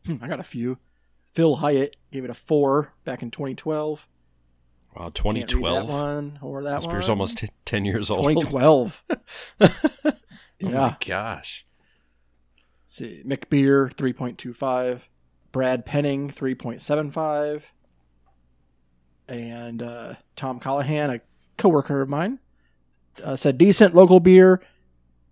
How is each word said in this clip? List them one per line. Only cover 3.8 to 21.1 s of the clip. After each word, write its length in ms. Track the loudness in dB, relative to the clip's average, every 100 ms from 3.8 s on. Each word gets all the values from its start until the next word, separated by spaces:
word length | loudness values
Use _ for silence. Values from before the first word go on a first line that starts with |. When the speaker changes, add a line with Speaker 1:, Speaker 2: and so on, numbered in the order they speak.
| -6 -10 _ _ _ _ _ _ _ _ _ -16
Speaker 2:
Wow, 80 |
Speaker 1:
Can't 20 | -14
read 80 |
that 20 | -4
Speaker 2:
twenty 280 | -2 -2 -2
twelve? 440 | -2 -2 -4 -4
Speaker 1:
one 500 | -6 -6 -8 -10 -14
or 220 | -12 -10
that 140 | -8 -8
Speaker 2:
This 100 | -6
beer's 160 | -4
Speaker 1:
one. 60 | -2
Speaker 2:
almost 260 | -2 -4 -6
t-, 120 | -10 _ -8
ten 200 | -4 -4
years 240 | -4 -4
old. 140 | -2
Speaker 1:
Twenty 180 | 0 0
twelve. 600 | -2 2 4 4 0 -10 _
Speaker 2:
<laughs> 520 | -10 _ -20 -20 _
Oh 1080 | 4 4 -4 -2 -4 -4 _ -20 _ _ -6
Speaker 1:
Yeah. 20 |
Speaker 2:
my 260 | 0 -2 -2 -8
gosh. 600 | -6 -6 -10 -14 -16 _ _ _ _ _ _ _ _ _ _ _ _ _
Speaker 1:
Let's 100 | -16
see, 260 | -16 -14
McBeer, 680 | -10 -10 -2 2 4 4 2
three 180 | -4 -6
point 240 | -4 -10 -10
two 120 | -16
five. 540 | -8 -4 -2 -4 -6 _ _ _ _ _
Brad 340 | -4 -2 -4 -4
Penning, 440 | -4 -2 -4 -8
three 240 | -8 -8 -6
point 260 | -10 -12
seven 300 | -4 -4 -4
five. 600 | -6 -4 -4 -4 -8 -14 _ _ _ _ _ _ _ _ _ _ _ _ _ _ _ -14
And, 560 | -12 -12 -12 -12 -12
uh, 320 | -12 -12 -16 -18 _ -12
Tom 240 | -10 -8
Callahan, 520 | -6 -4 -2 -2 -2